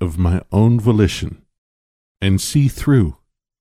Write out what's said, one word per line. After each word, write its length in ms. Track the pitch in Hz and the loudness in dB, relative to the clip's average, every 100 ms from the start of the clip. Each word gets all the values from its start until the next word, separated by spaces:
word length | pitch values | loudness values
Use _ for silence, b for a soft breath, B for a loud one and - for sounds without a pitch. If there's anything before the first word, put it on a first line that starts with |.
of 160 | 90 80 | -6 -2
my 240 | 87 90 - | -2 -2 -2
own 300 | 101 113 120 | 0 2 2
volition 640 | 110 107 95 - 80 - _ _ _ _ _ _ _ _ | 2 2 2 0 -10 -12 _ _ _ _ _ _ _ _
and 220 | 98 98 | -2 -2
see 260 | - 151 139 | 0 0 0
through 480 | - - 135 85 - _ _ _ _ | -2 0 2 0 -4 _ _ _ _